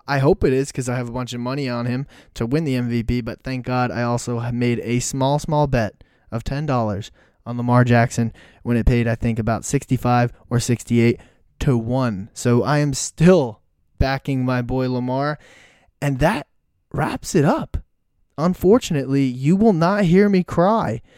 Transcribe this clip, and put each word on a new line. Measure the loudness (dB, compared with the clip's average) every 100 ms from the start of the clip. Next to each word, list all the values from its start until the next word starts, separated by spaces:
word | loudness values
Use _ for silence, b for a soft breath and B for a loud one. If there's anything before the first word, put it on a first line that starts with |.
| -4
I | 2
hope | 4 4
it | 2
is | 2 0
'cause | -4 -4
I | -4
have | -4
a |
bunch | -6 -8
of | -6
money | -6 -4 -4
on | -4
him | -4 -4 -6 b b
to | -6 -2
win | -2
the | 0 -2
M | 0
V | -2
P, | -2 -2
but | -4 -10
thank | -8 -8 -4
God | -2 -2
I | -2
also | -2 -2 -4 -6
have | -4
made | -2 0 0
a | -2 -2
small, | -2 -2 -2 -2
small | -2 0 0
bet | 0 -2 -6 _ _ _
of | -8
ten | -6 -6
dollars | -2 -2 -2 -4 -8 -18 _ _
on | -10 -6
Lamar | 2 4
Jackson | 6 4 2 0 -4 b b b
when | -2 0
it | 2
paid, | 2 2
I | -2
think, | -2 -2
about | -2 -4 -2
sixty-five | -4 -2 -2 2 2 2 b -4
or | -2
sixty-eight | -2 -4 0 2 2 0 b b _ -4
to | -2 0
one. | 0 -2 -2 -4 -10
So | -4 0 2
I | 2 0
am | 0
still | -4 -8 2 6 6 2 -6 _ _ _ -2
backing | -2 -2 -2 -2 0
my | -2
boy | -2 -4 -2
Lamar, | -2 -4 -4 -4 -6 b b b b b _
and | -4 0
that | 0 0 -6 _ _ _ _
wraps | -6 -4 -6 -2
it | 2
up. | 2 2 -2 -8 -10 _ _ _ _ -4
Unfortunately, | -2 2 4 4 2 -4 0 0
you | 0 0 0
will | 4 4
not | 4 2 2
hear | 4 4 4
me | 2
cry, | 0 0 2 2 -2 -6 b